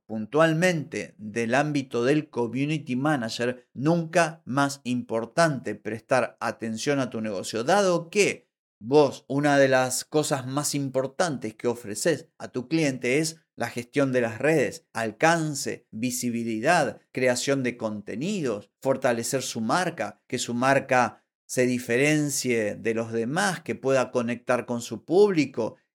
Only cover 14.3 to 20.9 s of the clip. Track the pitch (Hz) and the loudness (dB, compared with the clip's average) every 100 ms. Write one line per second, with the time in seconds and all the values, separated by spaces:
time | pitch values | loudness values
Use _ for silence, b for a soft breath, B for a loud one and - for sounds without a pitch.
14.3 | 110 143 160 107 - _ 113 113 104 156 | 0 2 2 0 -4 _ -6 -6 0 2
15.3 | 170 156 139 117 - _ 110 123 123 123 | 2 0 -4 -6 -8 _ -6 -4 -4 -4
16.3 | 117 113 110 131 175 127 - _ - 127 | -4 -4 -2 2 2 2 -4 _ 0 0
17.3 | 123 - 139 123 120 113 104 101 101 170 | 2 0 0 -2 -4 -6 -6 -8 -6 -4
18.3 | 214 135 101 - _ 135 127 131 117 117 | -2 -2 -4 -8 _ -2 0 0 0 -2
19.3 | 135 123 123 113 165 185 165 104 - - | -4 -4 -4 0 0 0 -4 -8 -10 -8
20.3 | 127 - 120 131 135 - | -6 -4 0 2 2 2